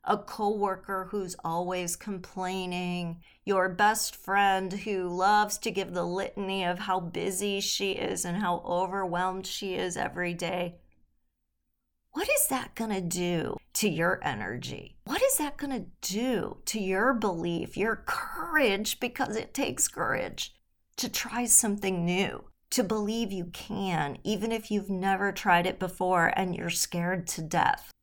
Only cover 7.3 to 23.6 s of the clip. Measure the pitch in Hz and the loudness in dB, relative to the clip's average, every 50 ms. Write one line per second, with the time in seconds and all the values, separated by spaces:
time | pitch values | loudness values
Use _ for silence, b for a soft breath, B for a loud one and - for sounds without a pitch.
7.3 | 185 180 202 208 196 196 196 - - - 196 196 185 - - - 190 180 - 180 | -2 0 0 0 0 0 0 -2 -2 0 0 0 0 -2 -2 -2 -2 -2 -2 -2
8.3 | 170 196 214 180 175 165 - - 175 175 185 180 185 196 190 180 170 175 180 185 | -2 0 2 0 0 0 0 0 0 0 0 0 0 -2 -2 0 0 0 0 0
9.3 | 185 190 185 - - - 208 190 185 180 180 180 175 - - - - 180 180 175 | -2 -4 -6 -8 -8 -6 -4 -4 -2 -2 -2 -2 -2 -2 -4 -4 -2 -4 -4 -4
10.3 | 175 170 175 170 185 180 180 170 170 - - - _ _ _ _ _ _ _ _ | -2 -4 -4 -4 -2 -2 -4 -6 -8 -14 -20 -20 _ _ _ _ _ _ _ _
11.3 | _ _ _ _ _ _ _ _ _ _ _ _ _ _ _ _ - 302 392 427 | _ _ _ _ _ _ _ _ _ _ _ _ _ _ _ _ -4 -4 0 2
12.3 | 587 554 - - 269 254 - - - - 226 220 208 190 180 170 175 180 175 175 | 2 2 2 2 0 -2 -2 -4 -6 -6 -2 -2 -2 -2 -2 -2 -2 0 0 0
13.3 | 175 165 - 123 - - _ _ _ - 220 208 156 156 165 180 - - - - | 2 0 0 -2 -4 -6 _ _ _ 0 0 0 2 2 2 2 2 0 -2 -4
14.3 | 127 107 107 92 113 123 - 127 - - - - - - _ - 285 349 508 554 | -4 -2 -6 -6 -6 -8 -8 -8 -10 -10 -12 -16 -20 -16 _ -4 0 2 2 4
15.3 | 523 - 302 285 285 - 294 277 269 233 - - - _ - - 185 208 247 262 | 4 2 0 -2 -4 -6 -4 -4 -4 -4 -6 -8 -14 _ -6 -4 -2 0 2 2
16.3 | 247 190 - 50 - - - - - 220 196 190 190 190 220 254 269 226 220 208 | 2 0 0 -4 -6 -8 -8 -6 -4 -2 0 0 2 4 4 4 4 4 2 0
17.3 | 175 165 170 175 170 165 - - - - 196 233 - - - - - - - - | 0 0 -2 0 0 -2 -2 -4 -2 0 0 0 0 -2 -2 -4 -4 -4 -4 -6
18.3 | - - - 339 320 311 277 214 196 202 214 - - - - 240 240 - 269 - | -6 -8 -6 0 2 4 4 4 4 2 0 -4 -2 -2 -4 -4 -2 -2 -2 -2
19.3 | 214 220 - - - - 277 - - - - - - - - - - - - 92 | -2 -4 -6 -6 -4 -2 -2 -2 0 0 0 0 0 -2 -2 0 0 -2 -2 -4
20.3 | - - - - - _ _ _ _ _ _ _ _ - - 220 - - - 240 | -6 -8 -8 -10 -10 _ _ _ _ _ _ _ _ -6 -6 -4 -2 -4 -6 -4
21.3 | 220 240 247 226 - - - 208 202 202 196 196 190 175 170 170 175 185 196 - | -4 -2 2 6 6 6 6 4 0 0 0 -2 0 2 2 2 2 2 2 0
22.3 | - - - - - _ _ _ - 254 226 175 220 214 208 202 220 233 233 196 | -2 -8 -12 -16 -20 _ _ _ 0 0 2 2 0 0 0 -2 0 -2 -2 -2
23.3 | 196 185 170 175 170 - | -2 -6 -6 -8 -10 -14